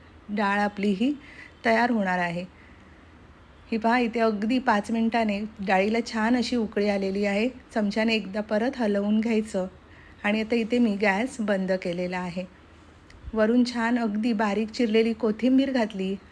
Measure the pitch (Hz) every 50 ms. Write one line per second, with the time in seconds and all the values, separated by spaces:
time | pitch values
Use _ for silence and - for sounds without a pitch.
0 | - - - - - - 208 208 208 196 202 208 208 208 202 - 196 208 202 185
1 | 226 269 294 262 - - - - - - - - - 226 226 226 233 247 247 220
2 | 202 185 180 180 175 175 170 175 180 185 - - - - - - - - - -
3 | - - - - - - - - - - - - - - - 226 208 226 233 254
4 | 247 226 220 233 226 226 214 202 208 214 262 254 254 - 220 208 202 - 226 226
5 | 226 226 220 233 226 214 202 196 214 214 - - 196 190 196 185 196 214 220 233
6 | 233 - - 226 214 226 247 247 233 247 254 240 220 202 - 208 202 208 202 196
7 | 190 190 190 202 208 202 196 202 220 254 254 - - - - 226 208 202 202 226
8 | 220 226 226 220 185 190 190 214 208 - 220 208 220 254 269 254 240 208 202 202
9 | 202 208 214 214 220 233 226 220 220 220 - 196 185 185 - - - - - -
10 | - - - - - 208 208 220 220 214 240 233 226 214 247 247 240 226 202 196
11 | 214 208 190 196 233 262 - - 220 202 208 190 190 185 190 185 185 185 170 175
12 | 180 180 180 185 180 180 170 185 185 185 - - - - - - - - - -
13 | - - - - - - - 220 214 214 233 247 247 240 - 240 226 226 247 240
14 | 233 226 202 214 220 247 233 208 226 208 202 208 220 214 - - 247 220 214 220
15 | 226 233 226 - - 220 214 220 - 254 262 262 269 269 262 254 226 214 - 190
16 | 190 190 196 196 - -